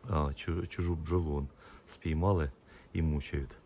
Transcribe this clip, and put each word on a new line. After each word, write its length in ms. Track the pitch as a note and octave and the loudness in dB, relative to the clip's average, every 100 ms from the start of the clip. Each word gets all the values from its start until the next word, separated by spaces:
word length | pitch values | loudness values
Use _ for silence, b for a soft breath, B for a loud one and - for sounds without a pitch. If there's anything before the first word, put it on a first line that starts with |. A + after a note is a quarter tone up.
| - | 0
А, 240 | D#2+ C#2+ | 2 2
чу-, 320 | C#2+ - E2 - | -2 -2 -2 -2
чужу 280 | - F2 | -2 0
бджолу 420 | E2 D#2 F2+ D#2+ C#2+ | 0 2 0 2 -2
он 120 | C#2 B B B - | -4 B B B -20
спіймали 640 | - E2 D#2 F#2 F#2 D2 - B B B | -8 -2 2 4 4 2 -4 B B B
і 100 | - | 0
мучають. 540 | D#2+ D2+ - C#2+ C2+ - | 2 2 -2 -4 -4 -12